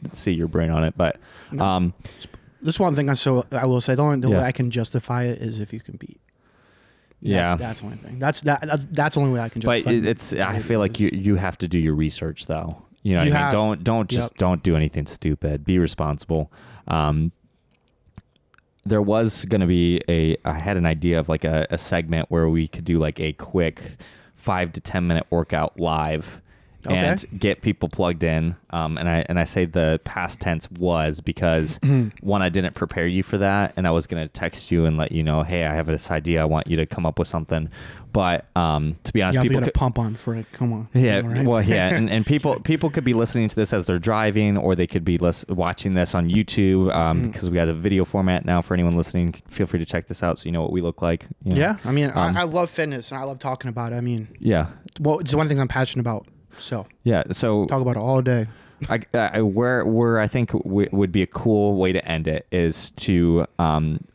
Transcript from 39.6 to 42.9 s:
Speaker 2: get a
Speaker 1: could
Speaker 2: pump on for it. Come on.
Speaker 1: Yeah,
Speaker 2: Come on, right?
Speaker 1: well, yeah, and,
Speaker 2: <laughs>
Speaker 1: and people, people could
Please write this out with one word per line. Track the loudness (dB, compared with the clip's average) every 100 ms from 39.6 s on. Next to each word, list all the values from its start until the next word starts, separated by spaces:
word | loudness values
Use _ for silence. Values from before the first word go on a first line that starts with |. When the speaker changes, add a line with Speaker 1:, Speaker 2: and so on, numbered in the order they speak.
Speaker 2:
get | 0
a |
Speaker 1:
could | 0
Speaker 2:
pump | 0 0
on | -4 -4
for | -6 -8
it. | -10
Come | -4 -4
on. | -4 -2
Speaker 1:
Yeah, | 2 4 2
Speaker 2:
Come | 0
on, | 0
right? | 2
Speaker 1:
well, | 2
yeah, | 2 2 2 2
and, | 2
Speaker 2:
<laughs> |
Speaker 1:
and | 0 2
people, | 2 0 -2
people | 0 0
could | 0